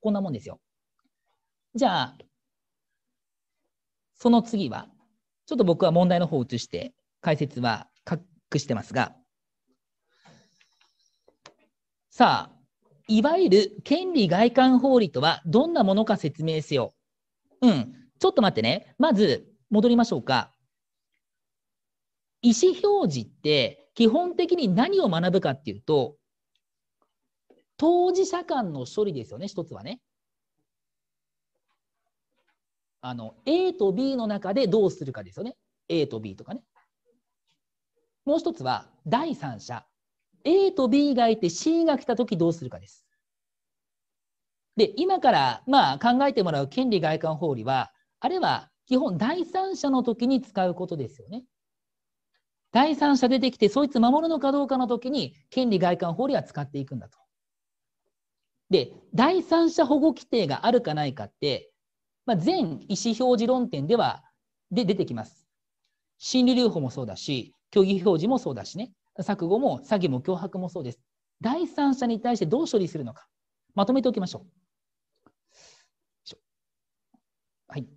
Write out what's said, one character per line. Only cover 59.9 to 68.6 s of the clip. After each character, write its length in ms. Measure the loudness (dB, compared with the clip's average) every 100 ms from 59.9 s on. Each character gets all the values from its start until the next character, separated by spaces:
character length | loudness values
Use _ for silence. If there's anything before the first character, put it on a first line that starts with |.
| 2
護 100 | 2
規 180 | 0 -4
定 200 | -2 -2
が 200 | -2 0
あ 40 |
る 100 | 2
か 120 | 0
な 120 | -2 -4
い 80 |
か 100 | -6
っ 80 | -12 _
て、 320 | -4 -4 -8 _ _ _ _ _ -4
ま 80 |
あ、 20 | -2
全 220 | 0 0 -2 -6 -8
意 80 | -4
思 180 | -2 0
表 220 | 2 2
示 60 | 2
論 240 | 0 -2
点 160 | -4 0
で 100 | 0
は、 260 | 0 -4 _ _ _ _ _
で、 140 | -2
出 100 | 0
て 120 | 0 -2
き 80 |
ま 100 | -6
す。 220 | -12 _ _ _ _ _ _ _ _ _
心 280 | -4 2 4
理 80 |
留 140 | 4 2
保 120 | 0
も 100 | -4
そ 140 | -6
う 20 | -10
だ 100 | -10
し、 380 | -6 -6 -8 _ _
虚 140 | 2 2
偽 160 | 2
表 160 | 2 2
示 80 | 0
も 100 | -2
そ 140 | -4
う 20 |
だ 100 | -8